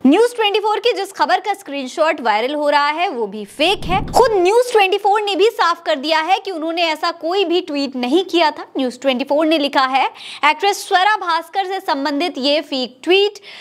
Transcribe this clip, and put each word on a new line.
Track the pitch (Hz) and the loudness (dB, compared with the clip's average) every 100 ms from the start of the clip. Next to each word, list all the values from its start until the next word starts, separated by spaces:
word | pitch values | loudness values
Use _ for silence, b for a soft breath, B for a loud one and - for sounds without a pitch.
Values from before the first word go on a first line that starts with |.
| 254 | 2
न्यूज़ | 330 480 480 | 4 4 2
ट्वेंटी | 427 403 | 0 0
फ़ोर | 415 427 | 0 0
की | 466 | 0
जिस | 381 392 | -2 -4
खबर | - 277 370 | -2 0 0
का | 370 | 0
स्क्रीनशॉट | 403 - 277 254 - 311 311 | -6 -6 -8 -8 -2 0 0
वायरल | 233 214 240 | 0 0 0
हो | 294 294 | -2 0
रहा | 294 285 | 2 0
है | 302 370 | -2 -4
वो | 262 214 | -4 -6
भी | 208 | -8
फेक | 202 - 311 403 | -14 -2 0 0
है। | - 381 - | -2 -4 0
खुद | - 494 | 2 4
न्यूज़ | 415 349 453 494 | 4 4 2 2
ट्वेंटी | 466 381 403 | 2 2 0
फ़ोर | 415 415 | 0 0
ने | 415 381 | 0 2
भी | 415 | 0
साफ | 466 359 339 349 | 2 0 0 -2
कर | 311 | -2
दिया | 285 311 | 0 0
है | 320 392 | 2 -2
कि | 392 | -2
उन्होंने | 349 320 339 | -6 -4 -2
ऐसा | 339 302 349 | -2 -2 -4
कोई | 339 320 381 | -4 -2 0
भी | 370 339 | 0 0
ट्वीट | 359 285 277 262 | -2 -4 -4 -4
नहीं | 247 311 | 0 0
किया | 370 330 320 | 2 2 2
था। | 302 370 339 | 0 -10 -4
न्यूज़ | 262 240 | -4 -2
ट्वेंटी | 277 254 | -2 -2
फ़ोर | 269 294 320 | 0 0 2
ने | 320 | 2
लिखा | 285 285 262 | 2 0 0
है, | 262 392 - B B | 0 -2 -4 B B
"एक्ट्रेस | 277 302 392 403 - | 0 2 0 -2 0
स्वरा | 370 381 427 | 2 2 0
भास्कर | 370 330 330 392 381 | 0 -4 -4 -6 -4
से | 381 | -4
संबंधित | 381 294 285 285 349 285 | -4 -2 -2 -2 -4 -2
ये | 262 294 | 0 0
फेक | 302 269 247 247 | -2 -6 -6 -8
ट्वीट | - 381 403 403 B B | 0 2 2 -2 B B